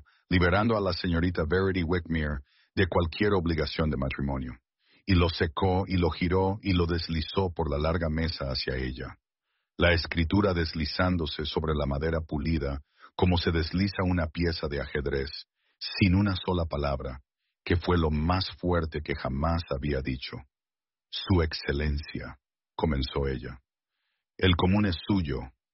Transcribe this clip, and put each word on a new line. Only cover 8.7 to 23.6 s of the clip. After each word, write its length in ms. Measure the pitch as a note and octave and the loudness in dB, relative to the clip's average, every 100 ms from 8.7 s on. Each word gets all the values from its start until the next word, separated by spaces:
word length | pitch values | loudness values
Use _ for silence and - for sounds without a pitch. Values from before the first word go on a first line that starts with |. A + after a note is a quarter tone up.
| C2 | -4
ella. 420 | C2 B1+ C2 - _ _ _ _ _ - | -4 -6 -12 -14 _ _ _ _ _ 0
La 160 | F2 | 2
escritura 600 | E2+ - E2+ D#2+ G2 G2+ | 4 0 0 2 4 4
deslizándose 880 | E2+ D#2+ E2 D2+ - F2+ F2+ D2+ - | 2 0 -2 -4 0 2 2 -2 -4
sobre 300 | D2+ E2+ D#2 | -4 -2 0
la 120 | D2 C#2+ | 0 0
madera 340 | C#2 D#2 D#2+ | 0 0 -2
pulida, 640 | D#2+ D2+ D2 D#2+ C#2 C#2 - _ - | -2 -4 0 0 0 -6 -10 _ -12
como 220 | - F#2 F2 | 0 2 4
se 140 | F#2+ | 2
desliza 520 | E2 D#2+ F2+ G2 - | 0 2 2 0 2
una 260 | F#2 F2+ D#2 | 0 2 0
pieza 380 | - F2 D#2+ D#2 | 0 -2 0 -4
de 120 | C#2+ | -4
ajedrez, 500 | C2+ D2+ C2+ C#2 C2+ - - _ _ - | -4 -4 -2 -2 -4 -8 -18 _ _ -14
sin 360 | - - G2 | -8 2 4
una 200 | F#2 G#2 F#2 | 6 4 0
sola 280 | - F2+ | 0 0
palabra, 560 | E2 D2 C#2+ C2+ C2 C2+ _ _ _ _ | 0 -2 -2 -2 -6 -10 _ _ _ _
que 120 | - F2+ | -2 0
fue 220 | - F2 | 2 2
lo 120 | D#2+ | 4
más 400 | D2+ D#2+ F2+ - - | 2 2 0 -2 -4
fuerte 440 | F2 E2+ D#2 D2+ | 0 0 0 -6
que 120 | D2 | -6
jamás 480 | C#2 - C2+ D#2 E2 - | -6 -4 -2 0 0 -2
había 300 | C#2 D2 C#2 | -4 -2 -2
dicho. 380 | C2+ B1+ - A#1+ - _ _ _ _ _ - | -2 -6 -8 -12 -16 _ _ _ _ _ -14
"Su 320 | - - F2+ | -8 2 2
excelencia", 960 | D#2 - - C#2+ D2 C#2+ - - - - _ _ _ | 2 -2 -4 -2 0 -2 -4 -10 -10 -16 _ _ _
comenzó 540 | - D#2+ C#2 C2+ D2 C2+ | -4 0 0 -2 -2 -2
ella. 320 | C2 B1+ C2+ | -4 -8 -14